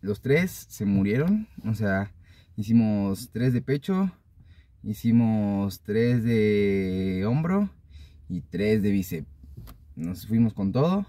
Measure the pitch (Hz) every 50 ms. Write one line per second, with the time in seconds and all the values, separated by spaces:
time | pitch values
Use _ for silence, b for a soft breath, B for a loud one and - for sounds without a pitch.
0 | - 98 104 - - 131 135 160 180 185 - - - - - - 107 101 98 98
1 | 98 101 107 127 151 180 208 214 214 - - - - 110 110 104 107 101 95 95
2 | 98 101 - b b b b b b b b - 104 104 113 117 113 110 104 104
3 | 98 98 98 98 - - _ 107 120 131 123 120 - - 135 147 - - 190 185
4 | 196 185 - _ _ _ _ - b b b b b b b _ - 104 107 -
5 | - 117 113 117 117 113 110 107 104 101 101 98 101 98 95 - _ - 104 110
6 | 117 120 123 123 110 117 117 110 107 107 104 104 101 101 98 98 95 92 92 92
7 | 95 95 92 92 95 107 123 151 160 170 185 202 208 196 - - - b b b
8 | b b b b b - 92 87 71 - - 85 101 107 110 110 98 104 101 98
9 | 92 - 87 80 69 - - - - - - - - - - - - - - -
10 | 80 85 90 90 - - 110 113 117 113 107 - 101 98 95 127 143 170 185 202
11 | 196